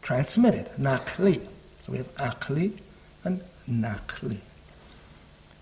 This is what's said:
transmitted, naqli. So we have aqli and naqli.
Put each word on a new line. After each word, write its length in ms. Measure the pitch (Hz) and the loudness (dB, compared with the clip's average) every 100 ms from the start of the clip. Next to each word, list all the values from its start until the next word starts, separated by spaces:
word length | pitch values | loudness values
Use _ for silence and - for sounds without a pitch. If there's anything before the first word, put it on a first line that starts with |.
transmitted, 680 | - 127 151 - 240 - - - | -2 0 2 6 6 6 0 -2
naqli. 680 | 135 127 - - 196 147 - - - - | 0 0 -2 2 4 4 0 -16 -20 -18
So 100 | - | -8
we 60 | 127 | -6
have 160 | 127 - | -6 -6
aqli 640 | 131 - - 143 190 - - - - - | -6 -4 -2 0 0 -4 -18 -20 -20 -8
and 200 | 180 185 - - - | -4 -4 -6 -14 -4
naqli. 680 | 117 113 101 - - - 101 - - - - - - - - - - - - | -2 0 -4 -8 -8 -8 -8 -10 -20 -20 -20 -20 -20 -20 -20 -20 -20 -20 -20